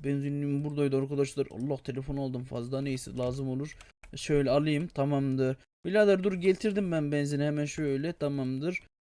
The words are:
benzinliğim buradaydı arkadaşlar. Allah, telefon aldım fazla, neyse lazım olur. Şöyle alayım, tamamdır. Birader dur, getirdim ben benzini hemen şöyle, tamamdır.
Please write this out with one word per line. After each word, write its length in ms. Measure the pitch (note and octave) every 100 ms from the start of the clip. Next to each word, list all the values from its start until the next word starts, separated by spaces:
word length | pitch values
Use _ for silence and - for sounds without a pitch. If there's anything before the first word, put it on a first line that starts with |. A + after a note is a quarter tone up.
benzinliğim 600 | C#3 C#3+ C#3+ C#3+ C#3+ C#3+ D3
buradaydı 320 | D3 C#3+ C3+
arkadaşlar. 500 | C3+ C#3+ C3+ - -
Allah, 260 | A2 C3+ C3+
telefon 400 | - B2+ C3+ C#3
aldım 260 | C3+ B2+
fazla, 380 | B2+ B2 A#2+ C3+
neyse 360 | C#3 C3 - B2
lazım 320 | B2 C3 C3+
olur. 280 | C3 D3+ - - _ - -
Şöyle 340 | - D3 C3+
alayım, 380 | C#3+ D#3 D3 E3+
tamamdır. 680 | - C#3+ C#3+ C#3 C3 C3 C3 _ _ F3
Birader 380 | G#3 G#3 F#3+
dur, 100 | G3
getirdim 580 | F#3 F#3 F#3+ A3 G3+ F#3
ben 200 | E3 D3
benzini 320 | D3 C#3+ C#3+
hemen 220 | D3 D3 D3
şöyle, 480 | - D3 C3+ D#3+
tamamdır. 680 | F3 D3 C#3 C3 C3 D#3+ F3+ - _